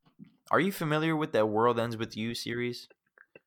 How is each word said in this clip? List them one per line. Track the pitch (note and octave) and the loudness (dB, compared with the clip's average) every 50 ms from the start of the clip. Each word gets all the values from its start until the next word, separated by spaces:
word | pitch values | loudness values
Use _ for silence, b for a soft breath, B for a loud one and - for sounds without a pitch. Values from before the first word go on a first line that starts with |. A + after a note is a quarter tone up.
| _ _ _ _ - - _ _ _ - | _ _ _ _ -20 -20 _ _ _ 0
Are | - A#2+ | 2 2
you | D#3 G3 | 2 2
familiar | G3 - F3 D3+ D3+ D#3 D#3 D#3+ D#3+ | 0 -2 -2 0 0 2 2 2 0
with | D3+ D#3 D3+ - | 0 -2 0 2
that | A2+ G#2+ G#2+ | 2 2 4
World | G#2 G#2+ A2+ A#2+ A#2+ A#2 | 4 4 4 4 4 2
Ends | A2+ A#2 A#2 G#2+ | 0 -2 -2 -6
With | A2+ G#2+ - | -6 -8 -6
You | G#2+ A2 A#2 A#2 | -6 -6 -6 -6
series, | - - A#2 A#2 A#2+ B2 A#2+ A#2+ - - - - _ _ _ _ _ - _ _ - _ | -6 -6 -6 -4 -4 -4 -4 -6 -8 -14 -18 -20 _ _ _ _ _ -20 _ _ -20 _